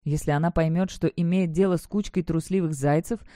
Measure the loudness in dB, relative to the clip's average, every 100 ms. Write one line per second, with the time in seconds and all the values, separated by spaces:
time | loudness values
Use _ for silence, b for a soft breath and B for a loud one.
0 | -4 -2 0 0 2 2 2 2 -2 0
1 | -2 0 0 2 0 2 2 2 -2 -4
2 | -2 -4 -2 -2 0 -2 0 0 2 2
3 | 0 -8 -10